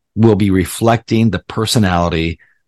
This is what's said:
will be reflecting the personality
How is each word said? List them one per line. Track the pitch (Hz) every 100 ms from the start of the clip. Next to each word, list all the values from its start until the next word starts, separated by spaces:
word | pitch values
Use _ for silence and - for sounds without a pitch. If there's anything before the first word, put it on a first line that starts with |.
| _ -
will | 113 101
be | 101
reflecting | 92 87 - 113 113 - 113 113
the | -
personality | - - 110 127 98 87 85 82 82 80 _ _